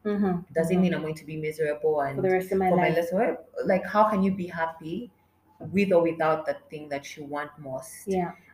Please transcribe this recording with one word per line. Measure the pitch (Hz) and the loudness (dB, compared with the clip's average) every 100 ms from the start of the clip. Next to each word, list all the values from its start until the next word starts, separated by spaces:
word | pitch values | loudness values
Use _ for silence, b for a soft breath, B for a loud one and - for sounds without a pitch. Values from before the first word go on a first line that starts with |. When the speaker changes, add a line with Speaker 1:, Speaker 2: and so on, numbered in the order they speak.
Speaker 1:
Mm-hmm. | 208 202 202 175 - | -4 0 2 0 -2
Speaker 2:
Does | 160 170 | 0 2
it | |
Speaker 1:
Mm-hmm. | 185 | 4
Speaker 2:
mean | 180 | 4
I'm | 151 | 2
going | 156 | -4
to | 156 | -8
be | 151 156 | -10 -6
miserable | 156 156 151 147 160 151 | -4 -2 -2 0 2 2
and | 139 135 | 0 0
Speaker 1:
For | |
the | 185 | 2
rest | 185 185 | 2 2
of | 190 | 0
my | 185 | 4
Speaker 2:
for | 175 | 4
my | 160 | 4
Speaker 1:
life. | 165 | 2
Speaker 2:
rest | 170 | 0
of | 185 | 0
my | 254 | 0
life? | - - - | -2 -8 -6
Like, | 131 185 - | 0 0 2
how | 208 214 | 4 4
can | 202 | 4
you | 190 | 2
be | 190 175 | 0 -4
happy | 170 165 - 160 185 240 _ _ _ _ - | -4 -6 -6 -8 -8 -10 _ _ _ _ -16
with | - 196 196 | -4 0 4
or | 175 | 4
without | 170 160 160 156 151 | 4 2 0 0 -2
the | 143 - | -8 -8
thing | 151 147 | -16 -8
that | 143 - 156 | -8 -10 -14
you | |
want | 139 147 147 - | -10 -8 -8 -12
most? | 139 131 - - - | -10 -10 -10 -12 -4
Speaker 1:
Yeah. | 185 170 B B | -2 -2 B B